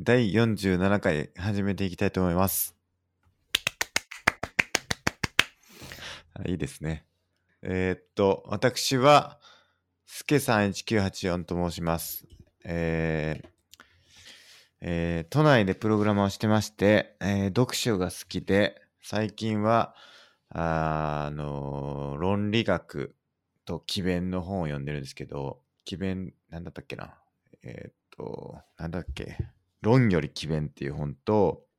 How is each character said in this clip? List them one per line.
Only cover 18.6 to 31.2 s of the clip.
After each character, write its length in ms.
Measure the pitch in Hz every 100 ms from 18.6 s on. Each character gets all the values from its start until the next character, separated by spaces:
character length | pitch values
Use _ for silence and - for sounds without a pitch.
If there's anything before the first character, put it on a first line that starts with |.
| 104 - _ _
最 280 | - 104 110
近 320 | - 110 107
は、 320 | 107 113 - - - - - _ _
あ 100 | -
ー、 680 | 82 80 80 78 78 76 73
あ 40 |
の 840 | 73 73 71 69 69 71 69 71
ー、 20 | 71
論 340 | 90 101 104
理 140 | 113
学 500 | 104 87 - 73 - _ _ _ _ _ -
と 180 | 82 -
詭 160 | 104
弁 280 | 90 87 92
の 100 | 92
本 220 | 87 98
を 20 |
読 160 | 78 71
ん 60 | 69
で 60 |
る 80 | 73
ん 20 |
で 40 | 67
す 80 |
け 120 | - 69
ど、 340 | 71 69 - _ _
詭 140 | - 90
弁、 340 | 95 95 92 - _
な 120 | 82
ん 40 |
だ 60 | 87
っ 20 |
た 80 | -
っ 60 | -
け 100 | -
な。 220 | - - _ _ _ _ -
え 180 | - -
ー 20 |
っ 40 | _ _
と、 440 | - - - - - - -
な 120 | 82
ん 20 |
だ 80 | 87
っ 80 | -
け。 240 | 73 - - - _ _ _
論 300 | 107 131 117
よ 100 | 85
り 80 | 73
詭 220 | - 76
弁 180 | 78 76
っ 40 |
て 100 | -
い 60 | 69
う 20 |
本 220 | 73 73
と、 480 | 69